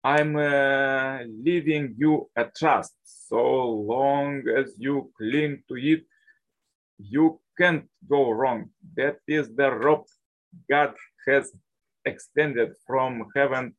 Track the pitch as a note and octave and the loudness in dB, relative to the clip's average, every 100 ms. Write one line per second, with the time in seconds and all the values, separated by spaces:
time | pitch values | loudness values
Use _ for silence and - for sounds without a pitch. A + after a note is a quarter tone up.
0 | C3+ D3 D3+ D3+ D3 C#3 C#3 C#3 C3+ C3+ | 2 2 2 0 0 2 2 2 0 -2
1 | C3+ C3+ A#2+ G#2+ C#3 F3 D3 D3+ C#3 A2 | -4 -6 -12 -4 -2 0 0 -2 -4 0
2 | D3+ D3+ - A#2 A#2 - D#3 A2+ - _ | 2 2 -2 -4 -4 0 2 2 -2 _
3 | _ - - A2+ B2 C3 B2 G#2+ G#2 A#2+ | _ -20 -4 0 2 2 0 -2 -2 0
4 | C#3 C#3+ C#3+ C#3 A#2 A#2 C3 G2+ C3 C#3+ | 0 0 -2 -4 -2 -2 -2 -6 -4 -4
5 | - _ A2 C#3+ D3+ C#3 _ B2+ C#3 D#3+ | -6 _ -4 -2 -2 -6 _ -6 0 0
6 | _ _ _ _ _ _ _ _ _ _ | _ _ _ _ _ _ _ _ _ _
7 | G2+ C3 D#3+ D#3+ _ - F3+ D#3+ - _ | -6 2 2 0 _ 0 2 0 -6 _
8 | - C#3+ B2+ A2 C3 A2+ - _ - - | -2 0 2 0 0 -2 -8 _ -12 -4
9 | C#3 C#3+ - D3+ B2+ A#2 C3+ A2+ C3+ D3+ | -4 -4 -4 -4 -2 0 0 2 2 2
10 | - _ _ _ _ - - C#3+ C#3+ - | -2 _ _ _ _ -20 0 2 2 -2
11 | - _ - C#3 C3+ - _ _ _ _ | -20 _ 0 0 0 -18 _ _ _ _
12 | C3+ - - C#3+ D3+ A#2+ A2 - - C3 | -8 -8 -6 -2 0 0 -2 -4 -6 -2
13 | C3 A#2+ G#2 C#3 C#3 C3 B2+ | -2 -6 -6 0 0 0 -6